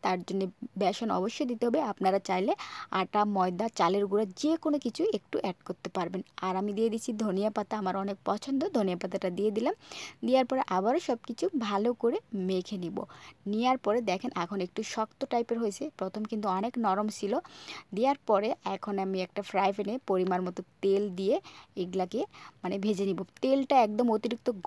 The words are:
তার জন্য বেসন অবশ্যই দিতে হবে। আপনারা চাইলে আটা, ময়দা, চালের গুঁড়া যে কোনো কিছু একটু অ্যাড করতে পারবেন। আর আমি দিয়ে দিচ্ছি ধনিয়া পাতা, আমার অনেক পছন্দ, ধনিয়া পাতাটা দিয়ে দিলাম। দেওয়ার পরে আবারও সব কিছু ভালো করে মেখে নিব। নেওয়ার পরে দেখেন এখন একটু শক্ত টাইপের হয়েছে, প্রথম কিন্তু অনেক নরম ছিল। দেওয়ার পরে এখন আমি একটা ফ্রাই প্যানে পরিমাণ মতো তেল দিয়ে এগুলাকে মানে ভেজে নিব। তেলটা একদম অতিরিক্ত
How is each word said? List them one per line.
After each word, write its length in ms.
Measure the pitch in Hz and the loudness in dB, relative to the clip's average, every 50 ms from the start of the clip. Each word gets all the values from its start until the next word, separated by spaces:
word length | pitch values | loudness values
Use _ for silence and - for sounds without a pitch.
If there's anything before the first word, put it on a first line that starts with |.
| - | 0
তার 160 | 190 185 180 180 - | 0 0 0 -2 -2
জন্য 140 | 190 196 190 185 - _ - - - 190 | -2 -2 -2 -2 -4 _ -14 -10 -4 0
বেসন 280 | 202 180 202 - 233 220 190 180 | 2 2 2 0 0 0 0 0
অবশ্যই 300 | 185 226 - - 302 247 | 0 0 -2 -2 -2 -2
দিতে 120 | 240 220 240 240 | 0 0 0 2
হবে। 120 | 226 311 294 220 | 2 2 2 0
আপনারা 280 | 202 - 190 190 196 196 - - | -2 0 2 2 2 2 2 0
চাইলে 240 | 190 185 196 254 392 - - - - - - - - 185 | 0 0 2 0 0 -2 -4 -10 -12 -12 -8 -4 -2 -2
আটা, 220 | 185 - - 208 208 208 202 | 0 2 2 2 2 2 2
ময়দা, 300 | 190 180 185 180 175 220 226 - - | 2 2 2 0 0 -2 -2 0 2
চালের 240 | 185 170 190 202 202 190 | 4 4 4 2 2 2
গুঁড়া 160 | 196 208 220 190 180 - | 2 2 0 0 -2 -2
যে 100 | - 302 330 320 - | 0 0 0 0 0
কোনো 140 | 320 294 285 - | 0 0 0 -2
কিছু 160 | 240 - - 330 440 - 196 | -4 -2 0 0 0 0 -2
একটু 200 | - _ - - - | -4 _ -6 -4 -2
অ্যাড 140 | 185 180 - _ - | -4 -4 -6 _ -12
করতে 220 | 180 - - 180 - 190 | -10 -10 -10 -6 -4 -4
পারবেন। 240 | - - 185 185 - - _ - 185 | -2 -2 -4 -6 -8 -8 _ -6 -4
আর 80 | 185 185 190 | -2 -2 0
আমি 100 | 202 208 202 208 | -2 -2 0 0
দিয়ে 120 | 226 226 214 | 0 0 0
দিচ্ছি 180 | 226 - - 226 214 226 | -2 -4 -4 -4 -2 0
ধনিয়া 260 | 208 185 190 202 214 208 214 | 0 0 2 0 0 0 -2
পাতা, 180 | 208 - 226 214 | -2 -2 -4 -2
আমার 140 | 190 190 185 196 196 | -2 -2 -2 -2 -2
অনেক 140 | 196 196 - _ 190 | -4 -6 -4 _ -2
পছন্দ, 320 | 196 214 - 277 269 269 311 403 381 240 | -2 -2 -2 -2 -2 0 0 0 2 2
ধনিয়া 200 | 202 190 180 175 | 2 2 0 0
পাতাটা 280 | - 185 185 190 - 185 180 175 | -2 -4 -4 -2 -2 -2 -2 0
দিয়ে 140 | 202 220 202 226 | 0 0 0 0
দিলাম। 180 | 233 294 427 - - - - - - - - - - | 0 0 -2 -4 -8 -14 -14 -14 -14 -14 -10 -6 0
দেওয়ার 200 | 226 254 262 254 - | 2 4 4 4 2
পরে 120 | 262 262 - - 190 185 | 0 0 0 0 0 2
আবারও 220 | 190 220 269 359 - - | 2 2 2 2 2 0
সব 120 | 247 233 - - | -2 -2 -4 -8
কিছু 180 | 226 - 330 392 - 269 226 202 | -6 -2 -2 -2 0 0 0 0
ভালো 220 | 208 196 208 240 240 - | 0 2 2 0 0 2
করে 160 | - 233 285 440 - _ - 196 185 185 | 2 0 0 0 -2 _ -4 -2 0 0
মেখে 300 | 190 185 180 - 214 185 175 | 0 0 -2 -2 -6 -6 -6
নিব। 140 | 165 196 196 - - - - - - - - - 196 | -4 -6 -6 -8 -8 -12 -18 -20 -20 -20 -10 -6 -2
নেওয়ার 260 | 208 220 240 254 262 254 - | -2 2 2 2 2 2 2
পরে 140 | 208 214 247 233 202 | 2 2 2 2 0
দেখেন 220 | 180 190 - 247 - 190 170 | 0 -2 -2 -4 -4 -4 -4
এখন 140 | 170 202 196 185 | -2 -2 -2 -4
একটু 160 | 180 - - 220 - - | -2 -4 -6 -6 -4 -2
শক্ত 280 | 226 220 - _ _ 277 - | -4 -4 -4 _ _ -4 0
টাইপের 260 | 254 233 233 - 233 233 233 | 0 0 0 0 -2 -2 -2
হয়েছে, 200 | 208 196 - - 311 - - | -2 -4 -4 -8 -10 -6 -6
প্রথম 220 | 190 190 - 214 214 208 | -6 -6 -4 -4 -6 -4
কিন্তু 160 | 233 214 208 202 185 190 | -4 -4 -2 0 0 0
অনেক 160 | 208 247 - 240 226 | -2 -2 -2 0 2
নরম 220 | 202 190 202 208 214 - - | 2 2 2 2 0 -2 -4
ছিল। 160 | 208 196 233 330 - - - - - - - - - _ - | -2 -2 -2 -2 -2 -6 -12 -18 -16 -16 -16 -16 -14 _ -2
দেওয়ার 240 | 196 240 269 277 - _ - | 2 2 2 2 2 _ 2
পরে 200 | 214 196 208 220 - - - 190 196 | 2 4 4 2 -2 -4 -4 -6 -6
এখন 200 | 190 - 214 202 196 190 | -4 -4 -4 -4 -2 -2
আমি 120 | 190 190 185 180 | -2 -2 -2 -4
একটা 160 | - _ 208 196 - | -4 _ -8 -8 -2
ফ্রাই 200 | - 190 196 196 196 | 0 2 2 2 0
প্যানে 180 | 208 202 196 226 262 - - | 0 -2 -4 -6 -4 -2 0
পরিমাণ 300 | 190 185 185 190 180 180 185 180 | 0 2 2 2 0 0 0 -2
মতো 140 | 180 - 185 - _ _ - | -4 -6 -10 -12 _ _ 2
তেল 200 | 196 196 202 208 202 180 180 | 2 4 4 2 0 -2 -2
দিয়ে 160 | 190 196 269 381 - - - - - - _ - 180 | 0 2 2 0 0 -6 -16 -20 -20 -12 _ -6 -6
এগুলাকে 360 | 180 180 190 185 180 - 240 403 - - - - - - _ - | -4 -2 -2 -2 -2 -2 -4 -4 -4 -8 -14 -20 -20 -16 _ -6
মানে 120 | 180 - 202 190 | -4 -2 0 0
ভেজে 200 | 214 208 180 202 196 | 0 0 2 0 0
নিব। 100 | 180 170 185 - _ - - | 0 -2 -4 -8 _ -2 2
তেলটা 320 | 262 269 277 269 - 285 262 233 | 4 4 4 4 6 6 6 6
একদম 220 | 214 208 214 240 240 220 | 6 4 2 4 4 4
অতিরিক্ত 320 | 214 - 226 240 - - 254 226 190 - | 2 2 -2 -4 -2 -2 -2 -2 -2 2